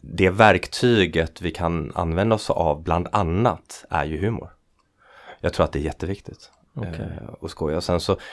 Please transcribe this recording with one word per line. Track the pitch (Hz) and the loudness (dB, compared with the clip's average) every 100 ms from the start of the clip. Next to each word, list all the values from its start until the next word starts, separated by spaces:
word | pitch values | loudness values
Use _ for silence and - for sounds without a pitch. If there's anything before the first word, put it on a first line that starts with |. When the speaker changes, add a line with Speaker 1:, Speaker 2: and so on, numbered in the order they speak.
Speaker 1:
det | - 85 92 | -10 2 2
verktyget | 98 110 92 - - 123 113 87 82 82 - | 8 8 6 0 0 4 4 4 2 -2 -2
vi | 90 | -8
kan | - 85 85 76 - | -2 -2 -2 -4 -4
använda | 85 85 110 110 | -2 0 2 2
oss | - | 0
av | - 85 73 | 0 0 0
bland | 82 82 - | 0 -2 0
annat | 104 85 90 120 80 - - - | 0 0 2 2 0 -10 -20 -6
är | 80 73 | -4 -2
ju | 78 | -2
humor. | 101 113 - _ _ _ _ _ _ - - - | -4 -4 -10 _ _ _ _ _ _ -20 -20 -6
Jag | 85 | -4
tror | - | 0
att | 78 | 0
det | 71 | 0
är | |
jätteviktigt, | 76 - 82 98 - - - _ _ | -4 -6 -8 -8 -10 -20 -20 _ _
Speaker 2:
Okej. | - 98 | -12 -10
Speaker 1:
eh, | 82 101 80 - - | -8 -10 -10 -14 -12
att | - | -12
skoja. | - 78 80 | -6 -4 -2
Sen | 90 87 | 0 0
så, | - 95 - | 0 -2 -4